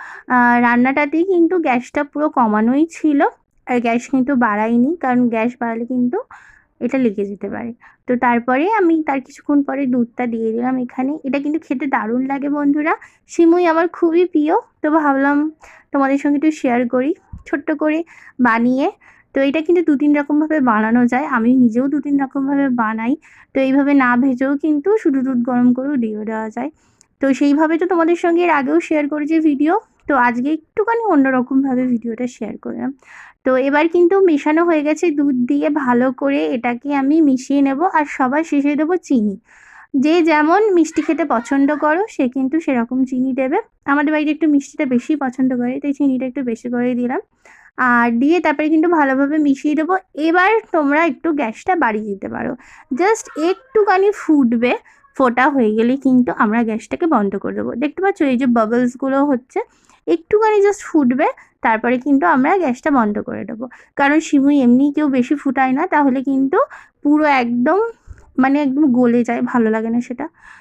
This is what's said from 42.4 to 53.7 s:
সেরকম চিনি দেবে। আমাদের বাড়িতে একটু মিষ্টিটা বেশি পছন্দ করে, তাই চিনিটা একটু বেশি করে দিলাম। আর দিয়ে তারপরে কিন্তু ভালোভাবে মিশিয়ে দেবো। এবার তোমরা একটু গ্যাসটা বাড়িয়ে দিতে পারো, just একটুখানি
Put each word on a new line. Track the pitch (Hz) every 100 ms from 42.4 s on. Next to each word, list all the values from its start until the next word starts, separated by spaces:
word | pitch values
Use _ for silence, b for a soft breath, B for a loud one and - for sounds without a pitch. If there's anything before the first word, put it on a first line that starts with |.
| 262 320
সেরকম | 302 254 226 254
চিনি | 262 254 262
দেবে। | 254 262 381 - _
আমাদের | - 285 294
বাড়িতে | 302 302
একটু | 294 320
মিষ্টিটা | 285 - -
বেশি | 285 240 - 302
পছন্দ | 262 254 262 247
করে, | 240 269
তাই | 285
চিনিটা | 277 277 254 262
একটু | 269
বেশি | 247 226 240
করে | 240 247
দিলাম। | 240 240 311 - _ b b b -
আর | 247 240 240
দিয়ে | 233 277 349
তারপরে | 320 294 302
কিন্তু | 320 339
ভালোভাবে | 330 277 262 277 311
মিশিয়ে | 285 269 302
দেবো। | 302 311 370 -
এবার | - 320 359 381 440 -
তোমরা | 330 277 294
একটু | 339 247 330
গ্যাসটা | 294 226 - - 359
বাড়িয়ে | 240 214
দিতে | 214 196 220
পারো, | 226 - 247 B B B
just | 254 381 440 - -
একটুখানি | 330 381 -